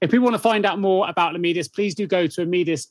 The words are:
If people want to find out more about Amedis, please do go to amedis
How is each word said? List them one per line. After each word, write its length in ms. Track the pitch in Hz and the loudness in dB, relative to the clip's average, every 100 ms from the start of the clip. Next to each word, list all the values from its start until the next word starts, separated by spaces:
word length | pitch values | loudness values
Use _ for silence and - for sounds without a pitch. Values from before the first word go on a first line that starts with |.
If 100 | 165 | 0
people 140 | 240 247 | 2 2
want 100 | 226 | 2
to 40 | |
find 280 | 226 214 202 | 2 2 0
out 100 | 185 | 0
more 320 | 196 190 185 | 2 2 0
about 240 | 170 170 | 0 0
Amedis, 400 | 170 175 170 156 | 0 -2 -2 -4
please 220 | - 208 160 | -4 -4 -4
do 100 | 196 | -2
go 220 | 185 160 | 0 0
to 180 | - 170 | -2 -2
amedis 400 | 180 165 156 - | 0 0 -2 -6